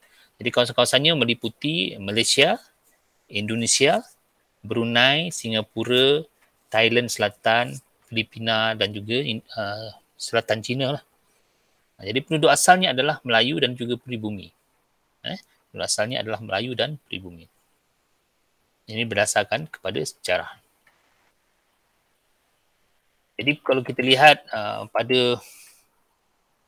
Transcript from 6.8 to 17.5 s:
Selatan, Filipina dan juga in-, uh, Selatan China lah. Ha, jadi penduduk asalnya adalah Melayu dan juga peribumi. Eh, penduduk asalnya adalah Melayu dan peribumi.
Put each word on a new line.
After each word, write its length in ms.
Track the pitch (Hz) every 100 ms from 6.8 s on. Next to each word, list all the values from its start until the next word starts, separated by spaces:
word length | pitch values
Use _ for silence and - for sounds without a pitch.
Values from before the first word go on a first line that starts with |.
| 113 120 120
Selatan, 640 | - 104 - 113 113 123 139 _ _ -
Filipina 640 | 113 107 - 113 110 110
dan 240 | 110 101 104
juga 240 | 104 123
in-, 240 | 147 110 - -
uh, 320 | 101 104 110 - _ -
Selatan 480 | - 113 - 110
China 320 | 104 127 131 143
lah. 80 | _ _ _ _ _ _ _ _ _ _
Ha, 80 | 95
jadi 160 | 120
penduduk 240 | 147 160 151
asalnya 480 | 143 - 185 185 131
adalah 240 | 143 147 127
Melayu 320 | 113 120 160
dan 160 | - 123
juga 240 | 120 120
peribumi. 480 | - 120 107 104 82 _ _ _ _ _ _ _ -
Eh, 100 | 190 _ _ _
penduduk 180 | 101 90
asalnya 320 | - 107 131
adalah 160 | 110 107
Melayu 320 | 110 98 120
dan 240 | 120 135 151
peribumi. 480 | - 95 92 85 80